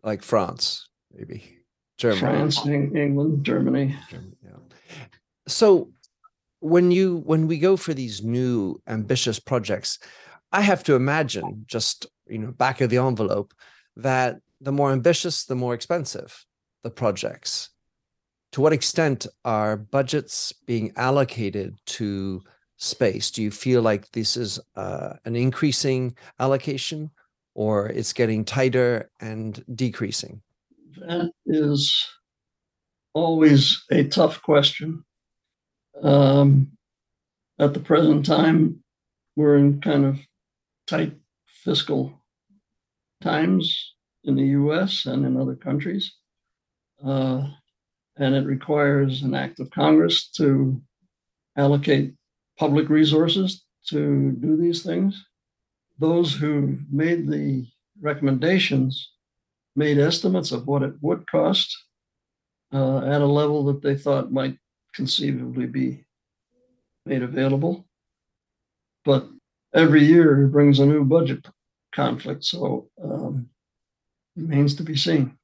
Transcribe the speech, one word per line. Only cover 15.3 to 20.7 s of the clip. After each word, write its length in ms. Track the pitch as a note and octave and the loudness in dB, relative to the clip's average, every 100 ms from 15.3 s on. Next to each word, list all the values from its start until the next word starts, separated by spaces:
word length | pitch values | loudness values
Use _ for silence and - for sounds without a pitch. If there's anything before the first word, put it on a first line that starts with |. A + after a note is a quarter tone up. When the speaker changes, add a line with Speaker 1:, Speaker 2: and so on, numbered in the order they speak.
| - | -6
Speaker 1:
the 100 | - | -6
more 200 | B2+ B2 | -6 -4
expensive 720 | A#2 - F3 C#3 - - - _ _ _ _ | -6 -4 -6 -6 -12 -16 -20 _ _ _ _
the 80 | A#2+ | -16
projects. 800 | - A#2 G2 - - - - - _ _ _ _ _ _ _ _ | -4 -4 -2 -8 -10 -10 -10 -12 _ _ _ _ _ _ _ _
To 80 | - | 0
what 120 | D3+ | 2
extent 540 | D3+ - - D#3+ C3 - _ | 2 -2 0 0 -2 -8 _
are 320 | A#2 A2 G#2+ G#2+ | -4 -2 -2 -4
budgets 760 | G#2 C#3 C3 D3+ - - - - | -4 -4 -2 -4 -6 -10 -10 -12
being 260 | - | -6